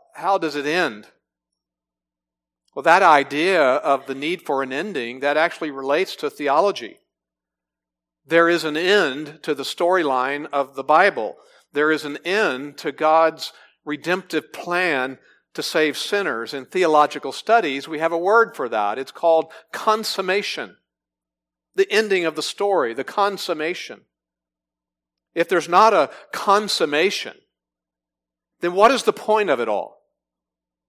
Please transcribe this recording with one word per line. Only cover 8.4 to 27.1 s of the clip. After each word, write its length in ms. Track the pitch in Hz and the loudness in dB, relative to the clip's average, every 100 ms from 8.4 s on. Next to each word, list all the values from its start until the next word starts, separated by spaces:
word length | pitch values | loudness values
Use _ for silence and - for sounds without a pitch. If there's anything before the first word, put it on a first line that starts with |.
| 170 | 4
is 160 | 170 | 2
an 140 | 156 151 | -2 -2
end 640 | 180 202 156 135 147 156 | 2 2 2 -4 -12 -12
to 120 | - | -6
the 100 | 139 | -6
storyline 840 | 131 - 175 185 151 127 131 143 151 | -6 -2 0 0 0 -2 -2 -6 -6
of 260 | 143 135 135 | -6 -6 -6
the 60 | |
Bible. 540 | 135 156 196 143 107 - _ _ _ | 2 4 4 0 -8 -10 _ _ _
There 180 | 143 151 | -2 0
is 140 | 151 151 | 0 -4
an 100 | 147 | -10
end 540 | 165 202 196 127 143 143 | -4 0 0 -2 -10 -10
to 120 | 160 | -10
God's 600 | 135 156 160 160 156 - - _ _ | -2 2 4 4 0 -14 -16 _ _
redemptive 680 | - 147 139 185 185 156 - | -12 -8 -4 -4 -2 -6 -6
plan 680 | - - 175 180 139 131 131 _ _ _ | -14 -6 -2 -2 -2 -4 -8 _ _ _
to 100 | - | -12
save 360 | - 165 156 135 | -4 0 0 -2
sinners. 560 | - 202 185 113 113 | -4 -4 -2 -6 -8
In 100 | 139 | -10
theological 680 | 127 185 170 151 147 143 135 | -6 0 4 4 4 0 -10
studies, 540 | - - 226 165 135 147 | -8 2 2 2 -4 -6
we 120 | 156 | -4
have 140 | 165 | -2
a 60 | 170 | 0
word 380 | 180 226 226 - | 4 4 4 -2
for 100 | 123 | -4
that. 280 | 113 104 117 | -2 -2 -2
It's 120 | 131 | -8
called 420 | - 170 165 - - _ | -2 2 4 2 -10 _
consummation. 1080 | - - 214 214 - 185 196 202 - 107 85 _ _ _ _ _ _ _ _ _ | -4 0 0 -2 -6 -2 -2 -4 -10 -12 -16 _ _ _ _ _ _ _ _ _
The 120 | - 196 | -2 0
ending 320 | 214 214 190 | 2 2 0
of 100 | 165 | -2
the 80 | 151 | -4
story, 520 | - - 202 185 120 | -8 -4 0 0 0
the 100 | 113 | -4
consummation. 960 | 127 - 202 196 - 156 156 180 - 104 _ _ _ _ _ _ _ _ _ _ _ _ _ | -6 -2 -2 -2 -6 -6 -6 -8 -12 -18 _ _ _ _ _ _ _ _ _ _ _ _ _
If 120 | 165 165 | -4 0
there's 220 | 180 165 | 0 2
not 240 | 175 220 | 6 6
a 160 | 196 139 - - | 6 2 -4 -14
consummation, 1000 | - - 202 208 - 156 147 190 | -6 2 2 2 -2 0 2 0